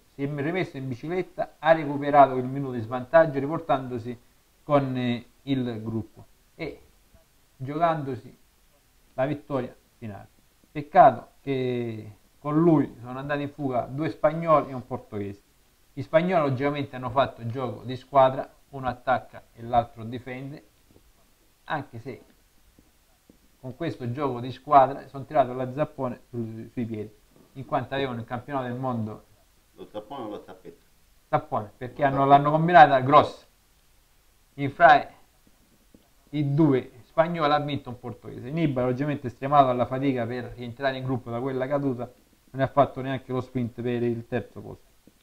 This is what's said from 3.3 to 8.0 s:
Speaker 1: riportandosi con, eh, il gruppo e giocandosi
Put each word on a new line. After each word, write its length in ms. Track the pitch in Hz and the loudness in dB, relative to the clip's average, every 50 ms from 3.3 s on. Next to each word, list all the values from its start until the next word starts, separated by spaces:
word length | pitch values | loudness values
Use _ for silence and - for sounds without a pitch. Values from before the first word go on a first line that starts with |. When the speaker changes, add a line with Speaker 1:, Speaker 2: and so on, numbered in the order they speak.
| 139 139 | 2 -4
Speaker 1:
riportandosi 800 | 131 143 165 160 165 - 147 135 135 123 123 117 107 123 120 - _ _ _ _ _ _ _ _ _ | -4 -2 -4 -4 -2 -2 -2 -2 -2 -6 -8 -8 -8 -10 -12 -14 _ _ _ _ _ _ _ _ _
con, 320 | - 147 143 135 131 127 | 0 2 2 2 0 -2
eh, 280 | 127 123 123 120 117 - - _ _ - | -2 -2 -2 -2 -4 -6 -14 _ _ -6
il 400 | 139 139 131 123 120 113 110 110 | -2 -2 -2 -2 -4 -6 -8 -8
gruppo 440 | 113 110 113 107 - _ - - - _ _ _ _ _ | -6 -4 -6 -6 -6 _ -20 -20 -20 _ _ _ _ _
e 280 | - 160 139 - - - _ _ _ _ _ _ _ _ _ _ _ _ _ _ | -12 -12 -12 -12 -14 -20 _ _ _ _ _ _ _ _ _ _ _ _ _ _
giocandosi 800 | - 131 131 147 156 170 165 160 156 | -14 -12 -8 -4 0 0 0 0 0